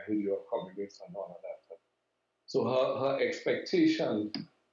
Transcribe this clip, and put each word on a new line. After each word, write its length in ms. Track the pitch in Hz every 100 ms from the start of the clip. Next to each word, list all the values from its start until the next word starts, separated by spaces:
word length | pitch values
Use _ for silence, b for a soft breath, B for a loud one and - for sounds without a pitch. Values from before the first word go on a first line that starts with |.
| -
heard 120 | 107
you 140 | 98
are 120 | 98 - 117
communist 420 | 92 95 101 - 90
and 80 | 95
all 200 | 92 87
of 60 |
that." 360 | - - _ 85 _ _ _ _ _ _ -
So 200 | 135 117
her, 340 | 127 139 135
her 280 | 135 139 123
expectation 1040 | - - - - 185 160 160 139 107 107 - - _ _